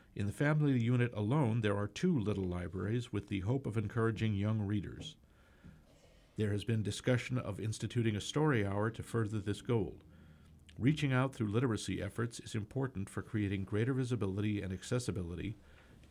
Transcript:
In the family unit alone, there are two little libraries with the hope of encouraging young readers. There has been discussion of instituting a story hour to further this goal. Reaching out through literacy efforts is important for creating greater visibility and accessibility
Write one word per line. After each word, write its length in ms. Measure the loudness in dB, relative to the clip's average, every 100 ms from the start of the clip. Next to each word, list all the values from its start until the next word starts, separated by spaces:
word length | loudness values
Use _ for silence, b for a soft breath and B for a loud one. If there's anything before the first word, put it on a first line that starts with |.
| b -4
In 100 | -2
the 60 |
family 480 | 0 2 4 4 4
unit 320 | 4 4 2
alone, 460 | 0 0 2 4 4
there 160 | 2 2
are 100 | -2
two 320 | 0 2 2
little 280 | 2 0 0
libraries 640 | -2 -4 -2 0 -2 -2
with 160 | -4 -2
the 120 | -2
hope 260 | 0 0 0
of 100 | -2
encouraging 560 | -2 2 2 2 2
young 280 | 2 2 2
readers. 520 | 0 0 -2 -8 -12 -14 b b b b b b b b b b b -2
There 140 | 0
has 120 | 0
been 180 | 0 0
discussion 540 | 0 -2 2 2 2 -4
of 240 | -4 -4
instituting 560 | -4 -4 -2 0 2 0
a 40 |
story 460 | -2 0 4 4 2
hour 240 | 0 0
to 120 | -2
further 360 | -4 -2 0 -2
this 220 | -2 -4
goal. 340 | 0 0 0 -6 -18 b b b b b b 0
Reaching 340 | 2 2 2
out 220 | 2 2
through 140 | 0 0
literacy 540 | 2 2 0 -2 -2
efforts 380 | -2 -2 -4 -4
is 140 | -6
important 560 | -6 -4 -4 -4 -4 -8
for 120 | -8
creating 420 | -4 0 0 0
greater 280 | -2 0 0
visibility 720 | 0 0 0 0 0 0 0
and 100 | -2
accessibility 840 | -6 -2 -2 -2 -4 -4 -4 -6 -8 b b b b b